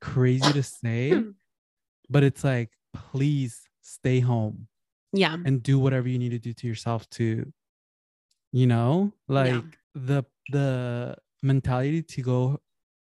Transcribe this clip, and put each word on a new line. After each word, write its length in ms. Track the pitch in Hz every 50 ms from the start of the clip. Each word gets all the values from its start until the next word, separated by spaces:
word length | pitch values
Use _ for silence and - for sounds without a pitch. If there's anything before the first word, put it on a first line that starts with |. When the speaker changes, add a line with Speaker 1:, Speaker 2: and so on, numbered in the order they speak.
Speaker 1:
crazy 500 | - - 120 127 127 127 127 131 135 147 143
to 100 | 143 127
say, 500 | - - - 120 117 113 117 127 147 180 220 226 208 196 _ _ _ _ _
Speaker 2:
<clears throat> 480 | _ _ _ _ _ _ _ _ _ -
Speaker 1:
but 140 | 127 143 139
it's 200 | 139 - - -
like, 280 | 139 131 120 113 - _ _ _ _ -
please 680 | - - - - 131 139 151 147 139 131 117 - - - _ _ _
stay 380 | _ - - - - 131 127 127
home 480 | 123 123 120 113 110 107 104 - 113 - _ _ _ _ _ _ _ -
Speaker 2:
Yeah. 240 | - 196 185 151 160 175 170
Speaker 1:
and 160 | 135 135 127 110
do 140 | 135 139 135
whatever 280 | 131 135 131 127 120
you 100 | 127 127 123
need 100 | 123 120
to 80 | 120 117
do 140 | 113 120 110
to 140 | - -
yourself 400 | 120 110 - - 117 117 110 - _
to, 400 | - - 117 110 110 117 - 139 - _ _ _ _ _ _ _ _ _ _ _ _ _ _ _ _ _ _ -
you 160 | - 123 127
know, 460 | 123 117 117 117 123 156 185 202 202 - _ _
Speaker 2:
Yeah. 60 | - 135 139 135
Speaker 1:
like, 360 | 127 127 120 113 160 - _ _ _ -
the, 300 | 147 127 127 143 139 123 _ _ _ _ -
the 680 | 135 143 139 135 127 127 123 123 120 120 123 - - - _ _ _ - -
mentality 600 | 135 135 135 - 131 123 127 131 143 156 165 160
to 180 | - - 139
go 380 | 123 127 123 127 127 131 143 - _ _ _ _ _ _ _ _ _ _